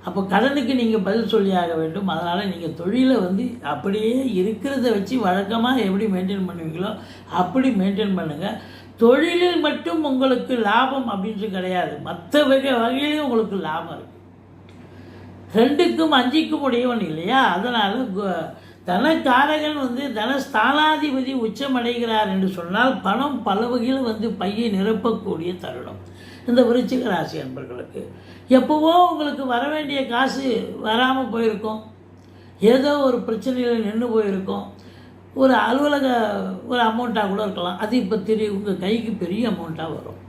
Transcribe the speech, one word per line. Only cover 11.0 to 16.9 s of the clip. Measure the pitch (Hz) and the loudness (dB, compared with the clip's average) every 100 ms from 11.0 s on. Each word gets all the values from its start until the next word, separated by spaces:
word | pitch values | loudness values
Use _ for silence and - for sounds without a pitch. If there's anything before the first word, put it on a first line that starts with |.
| 226 | -4
அப்படின்னு | 202 202 208 208 190 | -4 -4 -4 -4 -4
கிடையாது, | 185 180 160 143 143 | -2 -2 -2 -6 -10
மத்த | 170 - 294 285 | -10 0 2 6
வகை-, | 269 277 247 | 4 4 2
வகையிலும் | 233 262 294 302 285 | 2 0 0 -2 0
உங்களுக்கு | 233 202 190 160 | 0 0 -2 -4
லாபம் | 160 165 143 | -6 -8 -12
இருக்கு. | - - - - - - - - - - - - - - - 214 | -14 -20 -20 -20 -20 -20 -20 -20 -20 -20 -20 -20 -20 -20 -2 4
ரெண்டுக்கும் | 247 294 349 330 320 285 | 4 4 2 2 4 4
அஞ்சுக்கும் | 247 294 320 302 277 | 4 2 0 0 0
உடையவன் | 240 254 | 0 0